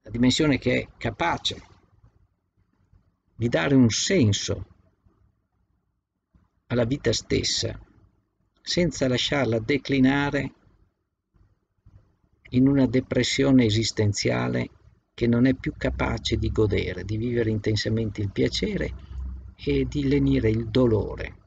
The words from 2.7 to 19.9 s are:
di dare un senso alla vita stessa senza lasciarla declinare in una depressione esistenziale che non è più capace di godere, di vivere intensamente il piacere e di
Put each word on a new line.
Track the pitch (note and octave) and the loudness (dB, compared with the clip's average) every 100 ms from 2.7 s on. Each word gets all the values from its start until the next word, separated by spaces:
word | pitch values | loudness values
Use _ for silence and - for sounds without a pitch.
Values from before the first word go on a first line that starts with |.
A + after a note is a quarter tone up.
| _ _ _ _ _ _ - | _ _ _ _ _ _ -6
di | A2+ | -2
dare | D3 D#3+ C3+ | 0 2 4
un | A#2+ | 4
senso | - - G3 A2+ G2+ - F2+ F#2 - _ _ _ _ _ _ _ _ _ _ _ _ _ _ _ _ _ _ _ | 4 0 2 4 2 -2 -6 -8 -18 _ _ _ _ _ _ _ _ _ _ _ _ _ _ _ _ _ _ _
alla | A#2+ | -2
vita | A#2 C#3 - | 0 0 0
stessa | G#2+ - G#2+ - - G#1+ - - _ _ _ _ _ _ _ | -2 -2 -2 -2 -4 -4 -8 -16 _ _ _ _ _ _ _
senza | - - F3 - C3+ | -6 0 0 0 -2
lasciarla | B2 - C#3+ B2 A2+ | 0 0 -2 0 -2
declinare | A2 C#3+ - C#3 C3 C#3 C#3+ C#3+ C#3 - _ _ _ _ _ _ _ _ _ _ _ _ - - _ _ _ _ - | 0 -4 0 2 4 4 0 -2 -6 -12 _ _ _ _ _ _ _ _ _ _ _ _ -20 -20 _ _ _ _ -4
in | B2+ C3+ | 2 4
una | C#3 C3 | 4 4
depressione | B2+ B2+ - A#2+ - C3+ C3 | 2 0 -2 -2 0 4 6
esistenziale | A#2 G#2 G#2+ - G#2+ G#2 A#2+ A#2+ B2 B2 - _ _ _ _ | 6 2 0 0 0 0 -2 -2 -2 -4 -6 _ _ _ _
che | - A#2+ | -4 0
non | A#2 B2+ | 4 4
è | |
più | C3 - - | 2 -4 -4
capace | C3 - B2+ A#2 - A2 | -6 -2 -4 -4 -2 -2
di | A2 | -2
godere, | - G#2+ F#2+ F2 F2 | 0 2 0 -2 -8
di | G2 G#2+ | -8 -6
vivere | A#2+ A#2+ A2 | -2 -2 0
intensamente | G#2+ A2 G#2+ - A2 A2 G#2 | 0 -2 -2 -2 -2 -2 -4
il | G2+ | -6
piacere | A2 C3 - F#3+ G3 - - - - - - - | 0 -2 0 -4 -4 -6 -8 -12 -10 -10 -12 -16
e | - - C#3+ | -10 -4 -2
di | C3 | -2